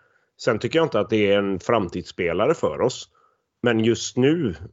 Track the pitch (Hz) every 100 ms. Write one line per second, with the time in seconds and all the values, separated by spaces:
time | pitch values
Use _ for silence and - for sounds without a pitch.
0 | _ _ _ _ - 110 117 160 160 107
1 | 98 110 101 101 98 95 - 117 90 90
2 | - - 85 85 123 165 87 73 117 -
3 | - _ _ _ _ _ 120 113 110 110
4 | - 127 131 170 127 80 87